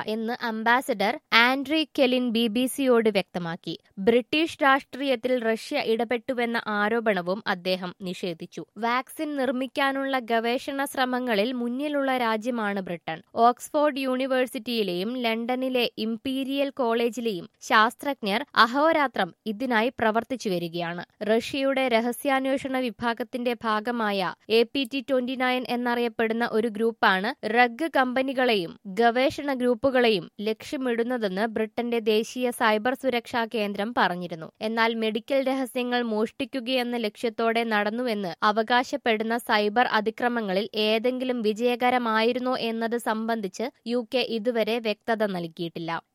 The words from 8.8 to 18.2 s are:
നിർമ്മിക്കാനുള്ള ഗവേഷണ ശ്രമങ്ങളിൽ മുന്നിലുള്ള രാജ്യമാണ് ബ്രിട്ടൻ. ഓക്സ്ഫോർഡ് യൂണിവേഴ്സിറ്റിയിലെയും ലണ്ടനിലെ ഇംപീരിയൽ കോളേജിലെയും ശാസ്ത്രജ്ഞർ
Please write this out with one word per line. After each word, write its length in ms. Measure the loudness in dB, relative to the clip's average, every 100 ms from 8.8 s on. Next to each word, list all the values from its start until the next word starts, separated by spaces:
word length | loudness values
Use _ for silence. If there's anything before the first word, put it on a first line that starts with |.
| -2 -2 -4 -6 -6 -2
നിർമ്മിക്കാനുള്ള 840 | -2 -2 -4 -2 0 0 -2 -2
ഗവേഷണ 600 | 0 0 0 -2 -4 -4
ശ്രമങ്ങളിൽ 680 | -4 -2 -2 0 0 0 0
മുന്നിലുള്ള 580 | -2 -4 -4 -2 -2 0 0
രാജ്യമാണ് 600 | 0 -2 -2 -2 -2 -2
ബ്രിട്ടൻ. 380 | -4 -8 -8 -10 -6 4
ഓക്സ്ഫോർഡ് 600 | 4 4 -2 0 2 0
യൂണിവേഴ്സിറ്റിയിലെയും 1120 | -2 -2 0 0 -2 -4 -4 -2 0 -2 -4 -2
ലണ്ടനിലെ 680 | -2 -2 -2 -2 0 0 0 -2
ഇംപീരിയൽ 720 | -4 -4 -4 -4 -2 -2 -2
കോളേജിലെയും 760 | -2 0 0 0 -2 -4 -4 -8 _
ശാസ്ത്രജ്ഞർ 800 | 2 4 4 2 -6 -4